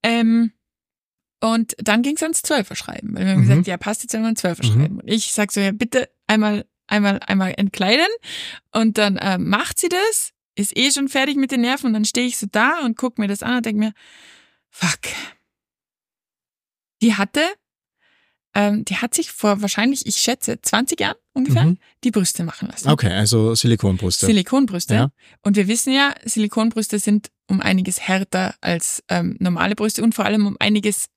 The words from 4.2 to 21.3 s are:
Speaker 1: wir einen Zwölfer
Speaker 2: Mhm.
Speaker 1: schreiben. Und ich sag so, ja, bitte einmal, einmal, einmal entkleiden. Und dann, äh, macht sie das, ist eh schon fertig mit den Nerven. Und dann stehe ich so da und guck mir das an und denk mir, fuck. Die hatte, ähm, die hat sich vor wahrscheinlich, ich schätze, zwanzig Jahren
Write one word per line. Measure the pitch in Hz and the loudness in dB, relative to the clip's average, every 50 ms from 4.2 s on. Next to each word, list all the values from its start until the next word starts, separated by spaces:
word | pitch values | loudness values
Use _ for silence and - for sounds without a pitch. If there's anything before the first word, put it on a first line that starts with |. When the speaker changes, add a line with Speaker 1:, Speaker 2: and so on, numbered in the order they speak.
| 220 | 0
Speaker 1:
wir | |
einen | 226 220 | 0 -2
Zwölfer | - - 180 170 - - | 0 -2 -2 -2 0 0
Speaker 2:
Mhm. | 117 107 | 2 4
Speaker 1:
schreiben. | 120 147 - 196 - | 4 2 2 -2 -8
Und | - - | -4 -2
ich | 214 226 - - | -2 -2 0 -2
sag | - - 208 202 - | 0 -2 -2 0 0
so, | 202 | 0
ja, | 196 196 | 0 0
bitte | 208 208 240 233 - 254 247 _ _ _ _ | 0 -2 -4 0 0 -2 -2 _ _ _ _
einmal, | - 214 214 214 214 208 208 202 _ _ _ _ | 0 2 2 2 2 0 -2 -6 _ _ _ _
einmal, | - 208 208 202 202 196 - - | -2 0 2 2 2 0 0 -2
einmal | - 190 196 190 185 - | 0 0 0 0 0 0
entkleiden. | - 202 196 - - 190 190 226 285 339 392 466 466 - - - - - - - - _ _ - | -2 -2 -2 0 -2 2 2 4 2 2 0 -2 -6 -10 -14 -14 -12 -12 -14 -16 -18 _ _ -2
Und | 220 226 226 214 | 0 0 2 2
dann, | 214 208 202 196 | 2 0 0 0
äh, | - - 196 190 | -2 -2 -2 -2
macht | 180 180 - 196 214 330 - - - | -2 0 0 0 -2 -2 -4 -4 -4
sie | - | -2
das, | 339 349 359 403 440 427 - - - _ _ _ _ _ | -2 0 0 0 0 0 -2 -6 -6 _ _ _ _ _
ist | - 202 - - | -6 -6 -4 0
eh | - 254 285 | 0 0 2
schon | 269 277 277 | 2 0 -2
fertig | 269 - 269 269 285 285 | -2 0 0 0 0 0
mit | 277 269 254 | -2 -2 0
den | 269 247 | 0 0
Nerven. | 233 240 262 269 - | 0 0 -2 -2 -2
Und | 247 214 | -2 0
dann | 214 214 | 0 -2
stehe | - - 240 247 | 0 0 -2 -2
ich | 247 240 | -2 -4
so | - - 202 | -6 -8 -4
da | - 214 226 269 320 349 294 | 0 0 2 2 0 0 -2
und | 240 226 | -4 -4
guck | - - 254 _ - | -2 -4 -4 _ -2
mir | 214 196 | -2 -2
das | 202 - | -4 -4
an | - 233 247 | -4 -2 -2
und | 247 233 | -2 -2
denk | 226 214 | -2 0
mir, | 208 214 220 208 _ - - - - - - - - _ _ _ _ _ _ | 0 -2 -2 -2 _ -20 -20 -20 -20 -20 -20 -20 -20 _ _ _ _ _ _
fuck. | _ - - 165 - - - - - - - - - _ _ _ _ _ _ _ _ _ _ _ _ _ _ _ _ _ _ _ _ _ _ _ _ _ _ _ _ _ _ _ _ _ | _ -4 -2 -2 -2 -4 -8 -12 -10 -10 -12 -14 -18 _ _ _ _ _ _ _ _ _ _ _ _ _ _ _ _ _ _ _ _ _ _ _ _ _ _ _ _ _ _ _ _ _
Die | 220 233 208 | 2 2 2
hatte, | 190 196 202 - 285 311 359 415 _ _ _ _ _ _ _ _ _ _ _ _ _ _ _ _ _ _ _ _ | 2 -2 -2 0 0 0 0 -2 _ _ _ _ _ _ _ _ _ _ _ _ _ _ _ _ _ _ _ _
ähm, | 202 202 208 208 214 214 | 0 2 2 2 0 -2
die | - 185 | -4 -6
hat | - - - - | -4 -4 -2 -2
sich | - 320 - | -4 -4 -4
vor | - - - 208 202 202 | -6 -2 0 0 2 2
wahrscheinlich, | 208 196 - - 214 254 277 - - | -2 -2 -2 0 0 0 0 -2 -4
ich | 226 202 | -4 -2
schätze, | - - - 247 _ - - - - | 0 0 -2 -2 _ -4 -6 -6 -4
zwanzig | - - - 214 254 - 339 - | -4 -2 0 0 0 -2 -2 -2
Jahren | - - 381 _ _ _ | -2 -4 -4 _ _ _